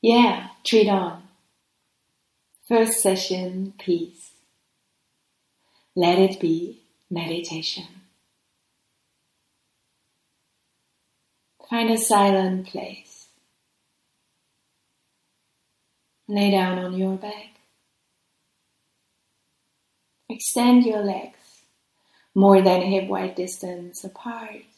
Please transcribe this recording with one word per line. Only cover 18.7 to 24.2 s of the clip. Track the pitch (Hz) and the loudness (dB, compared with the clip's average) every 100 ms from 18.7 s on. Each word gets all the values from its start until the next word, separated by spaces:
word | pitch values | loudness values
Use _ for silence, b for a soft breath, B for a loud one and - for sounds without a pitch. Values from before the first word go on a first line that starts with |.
| _ _ _ _ _ _ _ _ _ _ _ _ _ _ _ _ | _ _ _ _ _ _ _ _ _ _ _ _ _ _ _ _
Extend | 226 - - 240 247 | -8 -6 0 4 6
your | 233 214 | 4 0
legs | 202 190 - _ _ _ _ _ _ _ _ _ _ | -4 -6 -10 _ _ _ _ _ _ _ _ _ _
more | 196 196 196 | 4 8 8
than | 190 180 | 6 2
hip-width | 185 190 190 196 185 185 | 0 -4 -4 -6 -6 -8
distance | 185 - 185 180 180 180 | -10 -10 -12 -12 -14 -16
apart. | 190 - | -18 -16